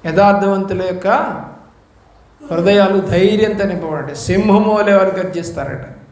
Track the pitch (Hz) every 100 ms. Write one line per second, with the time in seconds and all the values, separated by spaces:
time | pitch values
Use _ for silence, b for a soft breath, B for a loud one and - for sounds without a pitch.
0 | 165 165 202 202 196 196 190 185 185 185
1 | 190 254 - - - - - _ _ _
2 | _ _ _ _ - 165 185 202 190 196
3 | - 175 196 214 220 202 196 175 165 151
4 | 139 143 - 190 202 202 208 208 202 196
5 | 190 190 185 170 165 - 135 131 127 -
6 | -